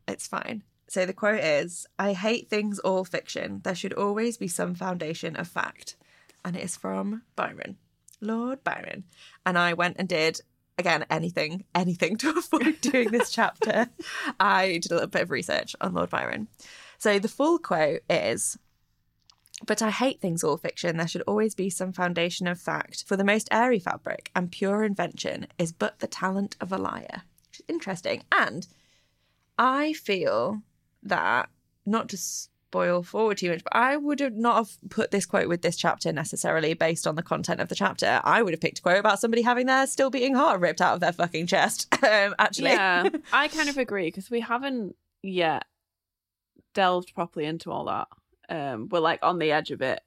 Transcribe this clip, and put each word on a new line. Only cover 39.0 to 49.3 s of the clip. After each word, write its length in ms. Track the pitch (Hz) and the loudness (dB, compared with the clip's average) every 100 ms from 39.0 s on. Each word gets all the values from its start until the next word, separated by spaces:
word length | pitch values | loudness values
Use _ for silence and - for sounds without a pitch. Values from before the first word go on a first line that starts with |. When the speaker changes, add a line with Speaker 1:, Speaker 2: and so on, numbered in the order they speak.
| 214 196 | 4 4
Speaker 1:
somebody 220 | 226 233 | 2 2
having 220 | 233 240 254 | 2 2 4
their 180 | 262 269 | 4 2
still 240 | - 269 | 2 0
beating 240 | 262 262 | 2 2
heart 280 | 262 302 190 | 4 4 4
ripped 180 | 175 160 | 2 4
out 120 | 180 170 | 2 4
of 40 | |
their 100 | 170 | 0
fucking 340 | 170 170 160 175 | 0 -2 -2 0
chest, 460 | 180 160 - - | 4 4 0 0
<laughs> 100 | - | 2
um, 300 | 247 214 202 - | 4 4 4 2
actually. 320 | 214 - - | 0 2 2
Speaker 2:
Yeah, 380 | - 190 175 240 302 - | 4 4 4 2 0 0
I 160 | 247 294 | 2 2
kind 180 | 311 294 | 0 0
of 80 | 277 | 0
agree, 320 | 247 202 165 | -2 -2 -2
'cause 200 | 185 - | -4 -6
we 80 | 233 | -4
haven't 560 | 233 233 277 247 190 - _ _ | -2 -2 -2 -4 -6 -10 _ _
yet 440 | 196 180 165 135 - _ _ _ _ _ _ _ _ _ _ | -4 0 2 0 -6 _ _ _ _ _ _ _ _ _ _
delved 400 | 196 185 180 180 | 2 4 4 -2
properly 320 | - 170 175 151 | -6 -6 -4 -4
into 260 | 165 170 | -4 -6
all 140 | 147 - | -6 -4
that. 220 | - - - _ _ - | -4 -6 -12 _ _ -10
Um, 400 | 165 143 113 120 | -6 -4 -6 -2
we're, 100 | 175 | 2
like, 200 | 156 - | 2 2
on 160 | 151 | 0